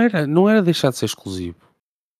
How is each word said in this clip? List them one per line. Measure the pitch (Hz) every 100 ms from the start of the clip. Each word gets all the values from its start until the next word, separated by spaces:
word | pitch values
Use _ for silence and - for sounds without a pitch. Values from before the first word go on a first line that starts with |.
| 233 196
era, | 147
não | 160 202
era | 220
deixar | 175 160 139
de | -
ser | 110
exclusivo. | - 98 92 87 85 _ _ _ _ _